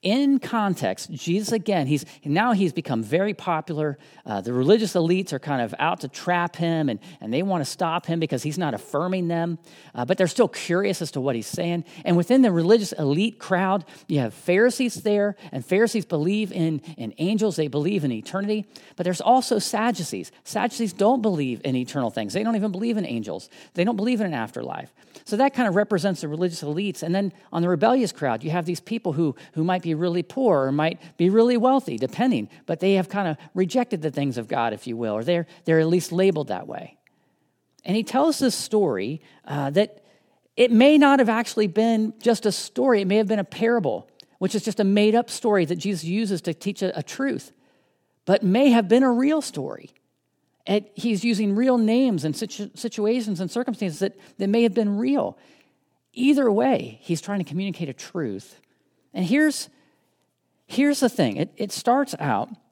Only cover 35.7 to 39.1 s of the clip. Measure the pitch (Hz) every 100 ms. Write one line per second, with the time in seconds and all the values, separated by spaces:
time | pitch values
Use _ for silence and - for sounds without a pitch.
35.7 | 160 160 180 - 170 190 160 160 90 -
36.7 | - - _ _ _ _ _ _ _ _
37.7 | _ - 202 220 262 311 294 262 - -
38.7 | 214 190 104 101